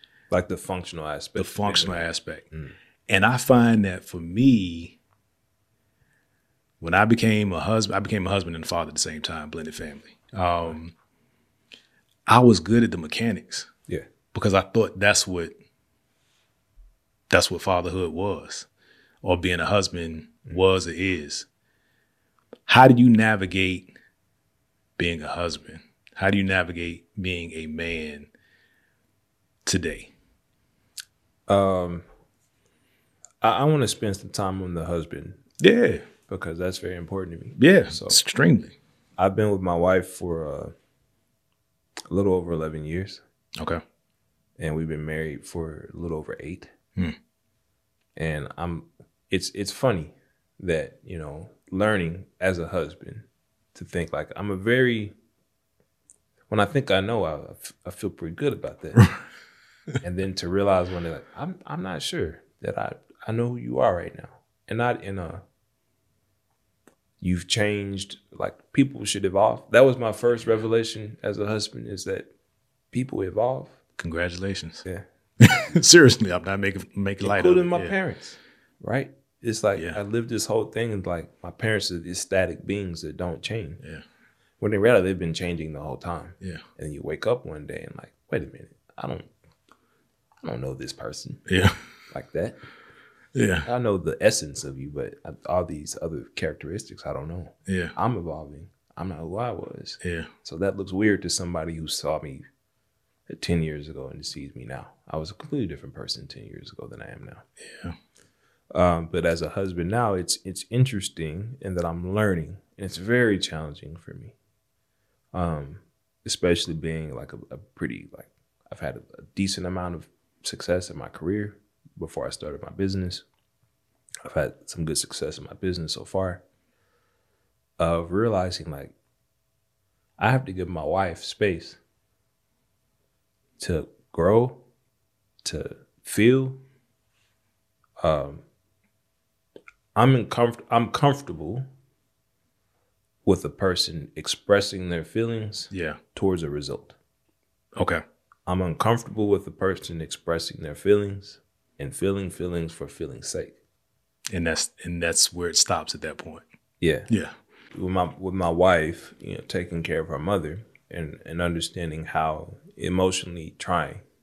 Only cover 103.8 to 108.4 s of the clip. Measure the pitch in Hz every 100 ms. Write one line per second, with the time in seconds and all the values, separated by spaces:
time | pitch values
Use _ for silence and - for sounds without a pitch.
103.8 | 76 67 65 - - 73 69 62 58 65
104.8 | - _ - 78 80 - - 147 95 69
105.8 | 67 - - - 67 - 52 50 - -
106.8 | - - - - - - - - - -
107.8 | 85 85 _ _ _ _